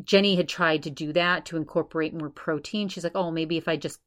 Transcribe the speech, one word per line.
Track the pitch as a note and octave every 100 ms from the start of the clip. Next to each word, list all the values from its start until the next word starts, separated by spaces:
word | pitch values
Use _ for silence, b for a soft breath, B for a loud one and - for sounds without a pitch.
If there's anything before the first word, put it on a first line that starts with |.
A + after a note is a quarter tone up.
Jenny | - G3 G3+ F3+
had | D#3
tried | - E3+ D#3
to | D3+
do | C#3 D3+
that | E3 F3 F3 -
to | E3
incorporate | D3+ E3+ D#3 E3 D#3+
more | E3 D3+
protein. | - - D3+ - G#3 G3+
She's | F#3
like, | E3+ F#3+
"Oh, | E3+
maybe | D#3+ D#3+ E3
if | E3+
I | D#3
just | D3 -